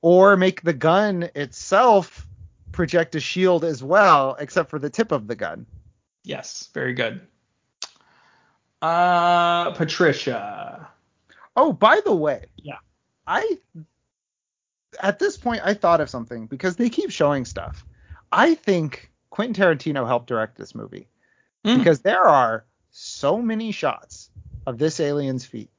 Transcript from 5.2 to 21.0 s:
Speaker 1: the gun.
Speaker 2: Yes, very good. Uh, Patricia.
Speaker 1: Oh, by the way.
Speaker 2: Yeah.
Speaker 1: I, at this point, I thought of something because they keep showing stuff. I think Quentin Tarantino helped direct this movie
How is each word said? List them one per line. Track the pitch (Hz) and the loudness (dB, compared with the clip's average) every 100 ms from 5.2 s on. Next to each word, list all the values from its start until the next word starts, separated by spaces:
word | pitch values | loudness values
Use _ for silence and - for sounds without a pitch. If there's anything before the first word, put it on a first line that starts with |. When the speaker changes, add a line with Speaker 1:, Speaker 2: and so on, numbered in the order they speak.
| 107 | -6
Speaker 1:
the | 113 | -8
gun. | 92 85 117 - _ _ _ _ | -8 -10 -16 -20 _ _ _ _
Speaker 2:
Yes, | - - - - - | -14 -12 -12 -16 -14
very | 147 131 | -8 -6
good. | 123 113 95 _ _ _ _ _ _ - _ _ _ _ _ _ _ _ _ | -4 -6 -6 _ _ _ _ _ _ -18 _ _ _ _ _ _ _ _ _
Uh, | 160 170 180 175 175 175 175 170 175 | -2 2 2 2 2 2 2 0 -2
Patricia. | - 156 - 170 139 - 117 101 98 98 - - _ _ _ _ _ - - | -4 -6 2 2 2 -4 -8 -10 -12 -14 -16 -20 _ _ _ _ _ -8 0
Speaker 1:
Oh, | 311 | 0
by | 185 214 339 | 4 4 4
the | 415 190 | 2 0
way. | 151 135 - - | 0 -4 -10 -20
Speaker 2:
Yeah. | 147 117 _ _ _ _ - | -16 -16 _ _ _ _ -6
Speaker 1:
I, | 180 440 359 _ 165 156 _ _ _ _ _ _ _ _ _ _ - | -4 -4 -6 _ -20 -20 _ _ _ _ _ _ _ _ _ _ -6
at | 190 202 | -4 -2
this | 403 - | -4 -4
point, | 247 226 | -6 -4
I | 185 | -4
thought | 214 170 170 | 0 2 2
of | 147 | 0
something | 131 113 120 110 | -8 -12 -14 -14
because | 135 185 175 | -6 -6 -2
they | 240 | -2
keep | 233 392 | -2 -6
showing | - 147 143 117 | 0 0 0 -6
stuff. | 92 80 73 - _ _ - _ | -10 -12 -14 -18 _ _ -20 _
I | - 277 320 | 4 4 4
think | - 185 156 - - _ _ | 0 0 -2 -8 -20 _ _
Quentin | - 233 190 | -8 -6 2
Tarantino | 185 156 - 143 120 | 2 2 -2 -4 0
helped | 123 120 | -2 -2
direct | 117 110 - | -4 -4 -8
this | 101 | -16
movie | 113 107 - | -14 -16 -16